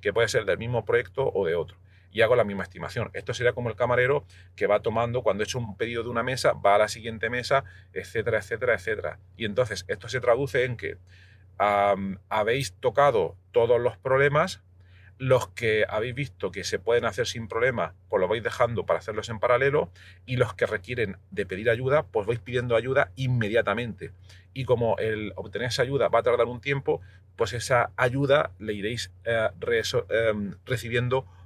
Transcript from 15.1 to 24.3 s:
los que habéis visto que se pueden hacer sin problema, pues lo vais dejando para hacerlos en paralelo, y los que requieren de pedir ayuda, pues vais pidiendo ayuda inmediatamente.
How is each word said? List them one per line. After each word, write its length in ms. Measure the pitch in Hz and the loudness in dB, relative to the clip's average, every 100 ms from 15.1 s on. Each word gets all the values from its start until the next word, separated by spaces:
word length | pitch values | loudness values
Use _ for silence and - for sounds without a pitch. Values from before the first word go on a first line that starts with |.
| - | -6
los 320 | 131 127 - | 2 2 2
que 380 | - 117 107 104 | -4 0 2 2
habéis 260 | 107 120 | -2 -4
visto 360 | 123 143 - 98 | -6 -8 -6 -8
que 140 | 95 | -6
se 140 | 90 104 | -6 -4
pueden 280 | - 120 117 | 0 0 0
hacer 200 | 107 117 | -2 -4
sin 220 | 120 113 | -6 -6
problema, 460 | 110 123 123 82 - - | 0 0 0 -4 -6 -4
pues 100 | 104 | 0
lo 80 | 90 | 0
vais 140 | 113 | 0
dejando 420 | 113 - 120 113 | -2 0 0 0
para 140 | - 82 | -2 -2
hacerlos 320 | - 107 107 | -2 -8 -8
en 80 | 113 | 2
paralelo, 520 | 123 123 139 147 - - - - - | 4 6 4 2 0 -6 -20 -18 -4
y 100 | 123 | 0
los 160 | 113 | 0
que 140 | - 117 | 2 0
requieren 500 | 104 - 123 104 - - | -2 -6 -4 -4 -6 -12
de 160 | 180 95 | -6 -4
pedir 240 | 92 113 | -2 0
ayuda, 320 | 117 131 147 156 | 0 2 0 2
pues 180 | 110 101 | -2 0
vais 140 | 117 | -2
pidiendo 360 | - 123 123 113 | -2 -4 2 0
ayuda 340 | 120 131 - - | 2 0 0 -2
inmediatamente. 960 | 131 123 104 113 110 101 120 95 - - - | -2 0 2 2 2 0 -2 -8 -14 -16 -20